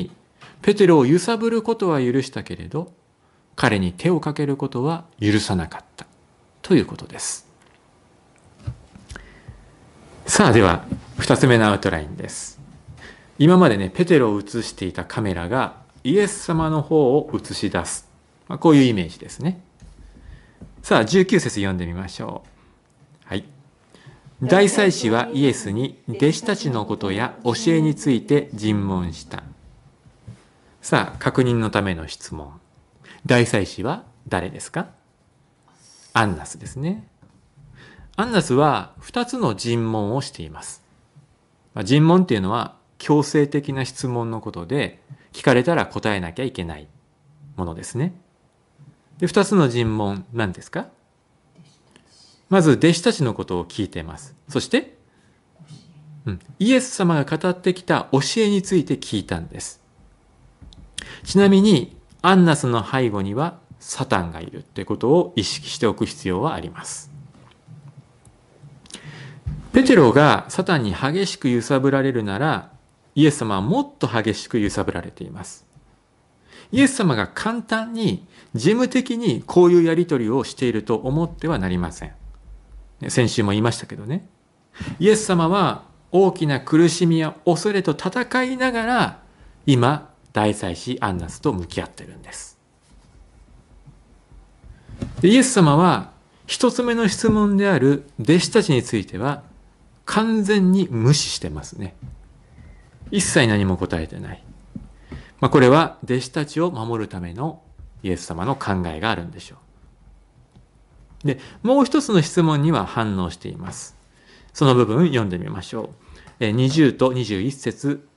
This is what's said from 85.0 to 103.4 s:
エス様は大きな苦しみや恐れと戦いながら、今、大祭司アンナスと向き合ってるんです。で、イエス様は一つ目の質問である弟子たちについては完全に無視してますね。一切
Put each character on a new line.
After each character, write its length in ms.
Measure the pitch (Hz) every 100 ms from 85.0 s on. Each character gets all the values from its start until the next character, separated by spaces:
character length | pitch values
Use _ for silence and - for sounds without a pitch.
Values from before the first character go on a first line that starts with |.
| 196
エ 60 | 214
ス 80 | 208
様 240 | 175 165
は 340 | 196 156 - - _ _
大 200 | 180 190
き 160 | 185 151
な 140 | 131
苦 260 | - 156 170
し 180 | 165 170
み 140 | 165
や 160 | 156 -
恐 300 | - 170 208
れ 100 | 202
と 80 | 180
戦 520 | 147 185 254 247 247
い 120 | 254 254
な 160 | 254
が 140 | 233 226
ら、 340 | 247 131 - - _ - _ -
今、 480 | 127 120 147 - _ _
大 240 | 110 107 104
祭 200 | 95 82
司 220 | 123 131
ア 120 | 104
ン 80 | 90
ナ 100 | 85
ス 120 | -
と 120 | 151
向 140 | 95 85
き 120 | -
合 60 | 85
っ 40 |
て 140 | -
る 140 | 76 -
ん 60 |
で 100 | -
す。 240 | - - _ _ _ _ _ _ - - _ _ - _ _ - - _ _ _ - - _ - - - - - -
で、 80 | 175
イ 60 | 254
エ 80 |
ス 80 | 254
様 260 | 202 156 143
は 340 | 180 117 92 _ _ _ -
一 240 | - 247
つ 100 | 247
目 140 | 240 233
の 120 | 214
質 220 | - 220
問 260 | 214 208 196
で 120 | 202
あ 100 | 156
る 320 | 135 143 - -
弟 200 | 110 175
子 100 | -
た 140 | 220
ち 80 | 180
に 100 | 127
つ 160 | - 110
い 80 | 92
て 140 | 92
は 240 | 131 139 - - _ _ _ _ -
完 360 | 214 226 220
全 300 | 202 208 185
に 160 | 190 175
無 240 | 117 120
視 160 | 147 -
し 80 | -
て 140 | 85
ま 120 | 73
す 100 | -
ね。 220 | - 95 - - - - - _ - - - - - -
一 100 | 202
切 240 | - 165